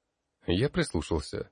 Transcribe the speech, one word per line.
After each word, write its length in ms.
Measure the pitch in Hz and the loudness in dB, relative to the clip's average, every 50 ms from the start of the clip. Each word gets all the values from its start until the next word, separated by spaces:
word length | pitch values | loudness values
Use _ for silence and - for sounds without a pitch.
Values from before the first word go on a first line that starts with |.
| _ _ _ _ _ _ _ _ - | _ _ _ _ _ _ _ _ -2
Я 220 | - 87 95 - 87 | 0 2 2 2 2
прислушался, 800 | - 90 - - - 82 73 - 85 76 - - - - - - | 2 0 -2 0 0 -2 0 0 0 -2 -2 -4 -6 -8 -8 -6